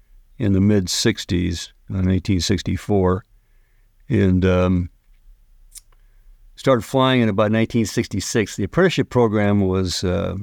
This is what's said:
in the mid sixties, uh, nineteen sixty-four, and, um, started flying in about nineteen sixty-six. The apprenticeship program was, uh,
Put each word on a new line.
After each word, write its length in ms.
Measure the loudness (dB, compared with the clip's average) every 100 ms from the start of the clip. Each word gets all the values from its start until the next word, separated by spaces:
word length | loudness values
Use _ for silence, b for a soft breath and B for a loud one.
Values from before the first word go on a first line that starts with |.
| _ -20 _ -4
in 160 | 0
the 80 | 2
mid 300 | 4 2 0
sixties, 840 | -2 -2 -2 -4 -2 -2 -6 -10 _ -8
uh, 120 | -2
nineteen 380 | 0 0 0 -2
sixty-four, 840 | 0 -2 -2 -6 -2 0 2 0 -6 _ _ _ _ _ _ _ -2
and, 340 | 2 2 2
um, 460 | 2 2 2 0 -4 -12 _ _ -20 -20 _ _ -20 -20 -20 _ _ _ -20 -20 -20 -4
started 240 | 0 0
flying 380 | 0 0 2 2
in 80 | 2
about 240 | 2 0
nineteen 320 | 2 0 0
sixty-six. 720 | 0 -2 -4 -6 -2 -2 -2 -4
The 80 |
apprenticeship 460 | -4 2 2 0 -2
program 500 | 0 2 2 2 2
was, 420 | 2 0 -2 -4
uh, 340 | -4 -2 -4 -8